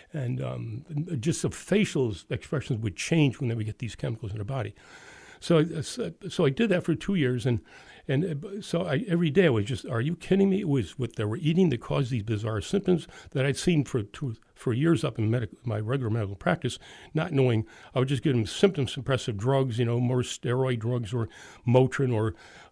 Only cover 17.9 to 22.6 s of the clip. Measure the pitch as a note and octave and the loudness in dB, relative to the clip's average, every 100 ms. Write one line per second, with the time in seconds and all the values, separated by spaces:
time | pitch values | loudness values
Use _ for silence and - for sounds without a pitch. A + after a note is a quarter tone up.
17.9 | C3 C3 C#3 D#3+ A#2+ G#2+ - G3 G3 B2 | -2 0 0 2 2 0 2 2 4 -4
18.9 | - A#2+ C3 - G2+ A#2 C3+ C3+ A2+ A#2 | -4 -2 -2 -2 -2 2 2 2 0 0
19.9 | A#2+ B2 B2+ B2 - B2 B2+ C3 B2 A2+ | 2 2 0 -2 -4 -4 0 0 -2 -2
20.9 | B2 G#2+ A#2+ A2+ - - - A#2+ B2+ C3 | -2 -2 -4 -4 -8 -20 -4 4 6 6
21.9 | - C3 A2+ A2 - - - | 2 0 2 0 -4 -16 -20